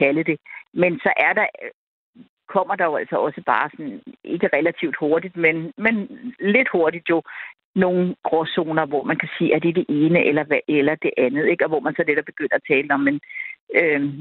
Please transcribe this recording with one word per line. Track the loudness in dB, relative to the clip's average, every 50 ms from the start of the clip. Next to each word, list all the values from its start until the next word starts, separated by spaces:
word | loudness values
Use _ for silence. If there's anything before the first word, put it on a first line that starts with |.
kalde | 2 2 2 2 0
det. | -2 -4 -6 _ -18 -20 -20 -20 _ 0
Men | 0 2 2 0 0
så | -2 0 0 2
er | 2 2 2
der, | 0 0 -2 -4 -8 -16 -16 -16 _ _ _ _ _ _ _ _ -20 -20 _ _ _ _ -2
kommer | -2 -2 0 0 -2
der | 0 0
jo | 0 0
altså | -2 -4 -2 0
også | 0 0 0 -2 -4 -2
bare | 0 2 2 0 -2
sådan, | -6 -10 -12 -10 -10 -12 -16 -18 -20 _ -10
ikke | -6 -4 -2 0 0 2
relativt | 2 0 0 -2 -2 -6 -6 -4 -2
hurtigt, | 0 0 0 0 -2 -4 -6 0
men, | 2 2 2 2 -4 -8 -8 -4
men | -2 0 0 0 -4 -6 -12 -14 -14 -14 -10 -4
lidt | 0 2 2 2 2 2
hurtigt | 2 2 2 2 0 -2 -2 0
jo, | 0 0 0 -4 -14 -16 -16 -16 -18 _ _ _ 0
nogle | 2 2 4 4 2 2 0 -2 _ -4
gråzoner, | 0 0 0 0 0 -2 -2 -2 0 0 -2 -2
hvor | 0 -2 -2 0
man | -2 -2 -2
kan | -4 -8 -4 -2
sige, | 0 2 2
at | 2 2
det | 2
er | 2
det | 0 0 0
ene | 2 2 4 4 4 4 4
eller | 4 2 0 0
hvad, | 0 -2 -2 0 0
eller | 2 2 2 2 0
det | 0 -2 -4 0 2
andet, | 0 0 2 0 0 0
ikke? | 2 2 0
Og | 0
hvor | 0 0
man | -2 -2 -2
så | -2 0 0
netop | 0 -2 -2
begynder | -6 -8 -6 -4 -2 -2
at | -2 0 0
tale | 0 0 2 0 0
om, | 2
men, | 2 0 0 -2 -6 -10 -12 -12 -12 -12 -14 _ _ -2 2 2
øh, | 2 4 2 0 0 -2 -4 -6